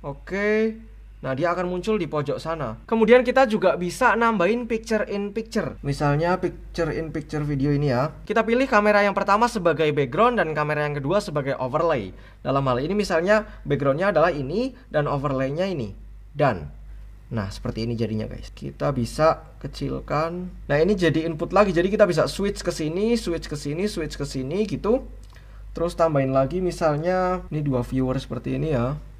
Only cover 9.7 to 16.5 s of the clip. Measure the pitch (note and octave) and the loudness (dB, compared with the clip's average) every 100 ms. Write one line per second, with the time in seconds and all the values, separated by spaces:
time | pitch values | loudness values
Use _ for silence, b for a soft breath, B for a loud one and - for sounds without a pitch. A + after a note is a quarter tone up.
9.7 | D3+ D#3 D3 C3 D3+ A#3 A#3 D#3+ D#3 D3+ | 2 2 2 0 4 4 4 0 0 0
10.7 | D3+ D3 D3 C3+ G3 G3+ D3 C3+ C#3 B2+ | 0 -2 -2 0 0 0 -4 -2 -2 -2
11.7 | C#3+ E3+ D3 F#2+ - B B - C3+ C3+ | 0 2 0 -2 -10 B B -2 0 2
12.7 | A#2+ D3 G#3 G3 E3+ F3 G#3+ G#3 - - | 0 0 0 2 2 4 4 2 -12 -4
13.7 | C#3+ C#3 C3+ F#3+ F3+ E3 D3+ C3 F3+ C4 | 0 2 2 2 4 4 2 -2 -2 -4
14.7 | - B D3+ C#3+ C#3 C#3+ C3 C3 D3 F#3+ | -6 B -2 0 0 -2 -2 -2 -2 -2
15.7 | E3+ G#2+ - - - - C#3+ C#3+ | -2 -6 -10 -18 -20 -18 0 0